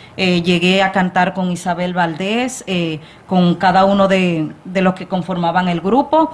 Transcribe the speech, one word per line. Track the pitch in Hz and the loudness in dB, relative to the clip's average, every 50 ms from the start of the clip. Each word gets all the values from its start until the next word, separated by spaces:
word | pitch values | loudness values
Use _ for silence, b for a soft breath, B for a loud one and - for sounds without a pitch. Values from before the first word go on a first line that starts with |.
| B B B | B B B
eh, | - 190 180 180 175 | -2 0 0 0 2
llegué | 165 180 180 170 175 185 185 196 | 2 2 2 2 2 2 2 2
a | 190 190 | 2 2
cantar | 190 202 185 180 - 185 180 185 180 | 2 0 0 0 0 0 0 0 -2
con | 190 185 180 | -4 -4 -4
Isabel | 175 175 - 185 175 170 180 180 180 | -4 -4 -4 -4 -4 -4 -4 -4 -2
Valdés, | 180 175 165 160 156 190 196 220 240 247 254 247 - - | -2 -2 -2 -2 -4 -4 -4 -2 -2 -4 -4 -6 -10 -8
eh, | - 190 175 170 165 156 151 B B B B - | -6 -4 -2 -2 -4 -6 -8 B B B B -8
con | - 190 180 180 175 170 | -2 0 2 4 2 2
cada | 165 202 185 175 190 190 | 2 2 2 4 4 4
uno | 196 202 202 196 | 4 4 4 2
de, | 190 190 190 185 180 170 160 156 151 - - - | 2 2 2 2 0 0 -2 -4 -4 -8 -12 -12
de | 190 180 190 | -6 -2 0
los | 185 185 185 | 0 0 0
que | - 180 - | -2 -6 -6
conformaban | 196 180 175 - 185 175 175 165 170 180 180 180 | -6 -6 -4 -4 -4 -2 -2 0 0 0 0 0
el | 175 170 | -2 -2
grupo. | 160 196 220 269 294 - - 320 320 311 | 0 0 2 2 2 2 2 2 2 0